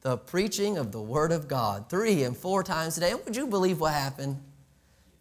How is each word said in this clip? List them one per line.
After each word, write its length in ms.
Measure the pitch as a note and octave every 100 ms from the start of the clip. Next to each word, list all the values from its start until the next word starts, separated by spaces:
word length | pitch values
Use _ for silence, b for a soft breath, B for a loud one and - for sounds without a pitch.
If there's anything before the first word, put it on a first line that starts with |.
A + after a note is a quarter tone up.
the 160 | C3 B2
preaching 640 | - F3 G#3 G3+ G3+ F#3
of 120 | A#2
the 100 | A2
Word 300 | G#2+ C#3+ E3
of 160 | E3 D3
God 440 | C3+ A2 G2+ G#2
three 320 | F3+ A3+ F#3
and 120 | B2 A#2+
four 280 | F3+ G3
times 340 | F#3 D#3+ D#3+ D#3+
a 40 |
day. 100 | F3
And 120 | A#3
would 120 | - A3+
you 100 | C#4
believe 340 | G3+ F#3 E3
what 140 | D#3
happened? 480 | D3 C3+ C3+ C#3 C#3 - - - b b b b b